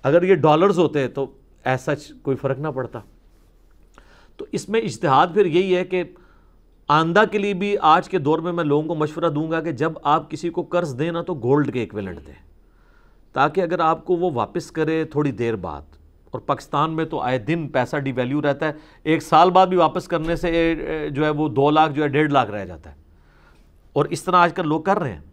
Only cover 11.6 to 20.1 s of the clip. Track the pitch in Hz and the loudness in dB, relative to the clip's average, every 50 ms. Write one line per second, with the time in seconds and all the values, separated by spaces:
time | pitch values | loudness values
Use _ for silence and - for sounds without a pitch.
11.6 | 147 120 107 127 113 - - 104 101 92 87 80 - - 69 - - _ _ _ | 2 0 -2 -4 -6 -4 -6 -8 -8 -8 -10 -14 -16 -20 -20 -20 -20 _ _ _
12.6 | _ _ _ _ _ _ _ _ _ _ _ _ _ _ _ 131 139 156 151 190 | _ _ _ _ _ _ _ _ _ _ _ _ _ _ _ 0 0 2 2 0
13.6 | 180 165 175 175 165 160 165 165 - - 180 170 175 180 147 120 107 - - 175 | -2 -2 0 0 2 0 0 0 0 -2 -2 0 0 -2 0 -2 -4 -4 -4 -10
14.6 | 165 - - 160 156 151 160 160 160 156 - 143 151 143 120 92 120 117 110 104 | -10 -8 -4 -2 -2 0 0 -2 -2 -2 -2 -2 -2 -2 -2 -2 -2 -2 -2 -4
15.6 | 87 87 76 71 - - - _ _ _ _ _ _ _ - 120 - - 139 131 | -6 -10 -10 -12 -16 -18 -20 _ _ _ _ _ _ _ -12 -12 -6 -6 -6 -6
16.6 | - - - 143 151 160 160 156 160 156 160 139 - 123 127 131 104 120 165 170 | -6 -6 -2 -2 -2 -2 -2 -4 -4 -4 -4 -4 -2 -2 -2 -4 -2 -2 -4 -4
17.6 | 160 143 151 131 123 123 - 147 139 135 127 123 123 123 139 147 143 147 139 139 | -4 -2 -2 -2 -2 -2 -4 -4 -4 -4 -2 -2 -4 -2 -2 -2 0 -2 -2 0
18.6 | 160 156 147 151 - - - _ _ 156 160 160 - - 170 156 175 185 180 185 | -2 -6 -6 -8 -16 -20 -20 _ _ 0 0 0 0 2 4 6 6 6 6 4
19.6 | 190 185 185 180 165 156 165 185 175 - | 4 4 4 2 2 2 0 -4 -6 -4